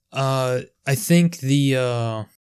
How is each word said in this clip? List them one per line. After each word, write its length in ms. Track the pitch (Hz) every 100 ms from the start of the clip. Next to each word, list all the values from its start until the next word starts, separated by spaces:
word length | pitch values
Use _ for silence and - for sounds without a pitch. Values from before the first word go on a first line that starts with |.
| _
uh, 480 | 135 135 135 127 127 - _ -
I 80 |
think 440 | 135 - 170 170 170
the, 380 | 131 143 139 131
uh, 480 | 127 120 117 110 104 _